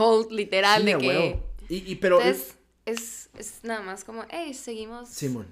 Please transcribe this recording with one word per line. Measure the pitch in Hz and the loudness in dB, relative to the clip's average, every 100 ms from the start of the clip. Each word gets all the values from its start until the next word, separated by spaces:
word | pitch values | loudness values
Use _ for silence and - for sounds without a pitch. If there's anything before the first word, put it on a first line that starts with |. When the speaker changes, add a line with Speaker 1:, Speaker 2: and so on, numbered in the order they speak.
Speaker 1:
hold, | 226 220 226 | 4 4 2
literal, | 220 202 190 202 214 | -4 0 4 6 6
Speaker 2:
Sí, | 208 | 4
Speaker 1:
de | |
Speaker 2:
a | 180 | 2
Speaker 1:
que | 185 | 2
Speaker 2:
huevo. | 180 170 175 - - - | 2 0 -2 -6 -10 -8
Y, | 180 190 | -8 -6
y | 180 | -2
pero | 190 180 | 6 6
Speaker 1:
Entonces, | 254 262 - - _ _ - | 6 2 -6 -16 _ _ -8
es, | 226 - - - - | -8 -8 -14 -18 -16
es | 214 - | -16 -12
nada | 226 220 | -8 -8
más | 190 196 | -8 -12
como, | - 226 - | -12 -14 -10
"Hey, | 330 311 | -10 -10
seguimos | 262 - 220 220 240 240 | -10 -12 -10 -12 -14 -16
Speaker 2:
Simón, | - 143 120 90 | -8 -6 -6 -10